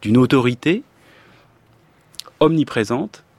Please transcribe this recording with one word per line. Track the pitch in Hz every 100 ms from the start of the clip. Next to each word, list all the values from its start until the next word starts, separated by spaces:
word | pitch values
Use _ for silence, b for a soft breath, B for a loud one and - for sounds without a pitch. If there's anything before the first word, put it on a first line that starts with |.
d'une | 107 117
autorité | 123 139 123 123 147 190 - b b b b b b _ _ _ _ _ _ _ - _
omniprésente | 156 160 139 - 107 - 208 - _